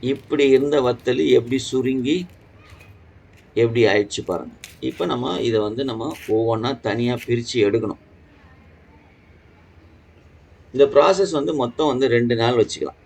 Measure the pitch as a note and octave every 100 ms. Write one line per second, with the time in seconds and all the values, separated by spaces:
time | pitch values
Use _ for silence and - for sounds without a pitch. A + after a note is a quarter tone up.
0 | B2 C#3 - D3+ C#3 C3 C#3+ D3 B2+ A#2+
1 | - B2+ D3+ A#2+ A#2 C3 A#2+ C3 B2+ C3
2 | B2+ E3+ F3+ - _ - - - - -
3 | - - _ - _ - A#2 A#2 A2 G2+
4 | G2+ - - F2 - - - - B2+ -
5 | F3 B2+ B2+ F3+ A#2 A2+ G#2+ A2+ C3+ A2+
6 | A2+ - - G#2+ A2+ A2+ A#2+ C#3+ A2+ G#2
7 | A#2+ A#2+ - A#2+ A#2 B2 G2+ A2 G#2+ -
8 | - - - _ - - - - _ -
9 | _ _ _ - _ _ _ - - -
10 | _ - - - _ - - B2+ C#3+ C#3+
11 | D#3 F#3+ F#3+ D#3+ D3 D#3 A#2+ - D#3 B2+
12 | C3 A#2 A#2+ A#2 A#2 B2 G#2+ - - -